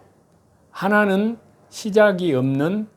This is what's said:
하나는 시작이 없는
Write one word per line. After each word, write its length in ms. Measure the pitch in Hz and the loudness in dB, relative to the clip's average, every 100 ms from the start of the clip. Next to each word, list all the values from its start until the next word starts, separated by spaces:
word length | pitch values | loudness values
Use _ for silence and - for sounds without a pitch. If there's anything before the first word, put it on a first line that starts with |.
| _ _ _ _ _ _ _ | _ _ _ _ _ _ _
하나는 680 | - 190 208 202 190 220 233 _ _ _ | -8 0 2 2 0 -2 -6 _ _ _
시작이 640 | - 214 208 208 180 175 | -14 -2 2 2 2 -2
없는 520 | 127 135 135 160 208 214 | 0 0 -2 -2 -4 -8